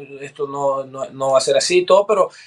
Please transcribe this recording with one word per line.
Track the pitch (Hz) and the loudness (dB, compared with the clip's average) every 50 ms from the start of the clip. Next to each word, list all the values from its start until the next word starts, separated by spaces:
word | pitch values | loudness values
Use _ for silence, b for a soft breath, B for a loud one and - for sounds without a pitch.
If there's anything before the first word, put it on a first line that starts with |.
| 143 135 139 135 | -8 -16 -16 -16
esto | 139 139 - - 143 139 | -16 -14 -10 -10 -8 -8
no, | 139 143 143 139 135 135 131 | -4 -2 -2 -2 -2 -2 -6
no, | 131 131 135 131 - | -10 -12 -12 -12 -10
no | - 135 135 135 | -8 -4 0 2
va | 135 131 | 2 2
a | |
ser | - 147 139 | 2 2 0
así", | - - - 180 180 | 0 0 2 2 2
y | 175 | 4
todo, | - 180 196 202 | 4 4 4 4
pero | 202 214 196 175 B B B B | 2 2 0 0 B B B B